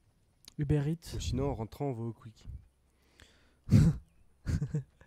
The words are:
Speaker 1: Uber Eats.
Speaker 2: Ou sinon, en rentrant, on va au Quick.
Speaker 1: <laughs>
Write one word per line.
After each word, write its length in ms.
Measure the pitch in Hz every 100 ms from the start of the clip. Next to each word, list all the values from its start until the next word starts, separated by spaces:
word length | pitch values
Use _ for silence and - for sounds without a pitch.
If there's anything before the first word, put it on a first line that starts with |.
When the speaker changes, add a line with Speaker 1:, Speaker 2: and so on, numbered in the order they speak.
| _ _ _ _ - -
Speaker 1:
Uber 220 | 147 151 143
Eats. 300 | 165 - 113
Speaker 2:
Ou 40 |
sinon, 300 | - 123 139
en 40 |
rentrant, 320 | 117 110 - 143
on 60 |
va 120 | 117
au 80 | 117
Quick. 340 | 110 113 107 - - - _ _ _ _ - - _ _ _ -
Speaker 1:
<laughs> 20 | - 165 - - - - _ - - 139 151 131 -